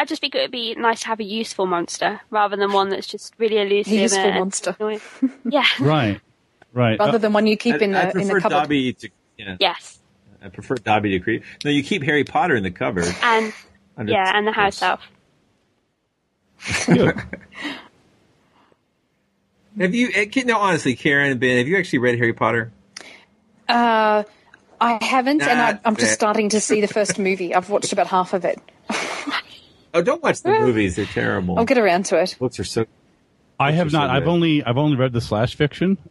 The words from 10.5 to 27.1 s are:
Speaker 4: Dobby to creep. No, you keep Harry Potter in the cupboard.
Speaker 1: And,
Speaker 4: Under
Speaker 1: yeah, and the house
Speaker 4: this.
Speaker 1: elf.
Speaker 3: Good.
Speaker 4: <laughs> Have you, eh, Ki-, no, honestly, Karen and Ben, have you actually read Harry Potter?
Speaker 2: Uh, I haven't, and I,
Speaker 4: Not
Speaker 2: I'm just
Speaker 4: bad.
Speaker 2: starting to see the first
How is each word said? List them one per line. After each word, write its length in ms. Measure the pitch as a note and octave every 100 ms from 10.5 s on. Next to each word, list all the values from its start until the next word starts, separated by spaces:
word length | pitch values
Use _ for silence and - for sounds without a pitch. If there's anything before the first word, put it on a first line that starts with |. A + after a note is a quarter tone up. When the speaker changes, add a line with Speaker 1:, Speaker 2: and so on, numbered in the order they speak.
| G2 - C3
Speaker 4:
Dobby 360 | - G#2+ G#2+
to 80 | F#2+
creep. 240 | F2+ G#2 - -
No, 80 | D3
you 100 | D3
keep 200 | C#3 G#3
Harry 220 | C#3 D3 B2+
Potter 300 | D3+ F3 B2+
in 80 |
the 80 | F#2
cupboard. 420 | F2+ C3 F2+ E3+ F3
Speaker 1:
And, 300 | - A3+ A3 - - _ _ -
Speaker 4:
Under 160 | G#3
Speaker 1:
yeah, 180 | G#3+ F#3+ G3+
and 100 | G#3
the 60 |
house 260 | A3 G3+ -
Speaker 4:
this. 40 |
Speaker 1:
elf. 180 | F#3 - - _ _ _ _ _ _ _ _ _ _ _ _ _ _ _ - - -
Speaker 3:
Good. 340 | F3 F3+ -
Speaker 4:
<laughs> 20 | - - - - D4 C#4 - _ _ _ _ _ _ _ _ _ _ _ _ _ _ _ _ _ _ G#3
Have 140 | F#3
you, 160 | A#3 A#3+
eh, 120 | F#3 G#3
Ki-, 180 | C4
no, 140 | B3 A3+
honestly, 360 | G3+ D#3+ C#3 A#2+
Karen 360 | D#3 C#3+ C#3
and 80 | B2+
Ben, 160 | B2+ B2
have 100 | B2
you 100 | F#3+
actually 220 | F3+ C3
read 180 | B2 A#2+
Harry 160 | A#2+
Potter? 380 | A2+ A2+ A#2 A2+ - _ - - - _ _ _ _ -
Speaker 2:
Uh, 560 | A#3+ A#3+ A3 G#3+ G#3+ G#3 _ _ - _ -
I 240 | A#3+ A3+
haven't, 380 | A3+ C4 B3+ D4
and 100 | C#4+ B3
I, 120 | A#3+
Speaker 4:
Not 80 | G#3 A#3
Speaker 2:
I'm 100 | G#3+
just 140 | -
Speaker 4:
bad. 20 | A2
Speaker 2:
starting 340 | A3 G#3+ G#3
to 120 | G#3+
see 180 | - G#3+
the 60 | G3+
first 320 | - G3+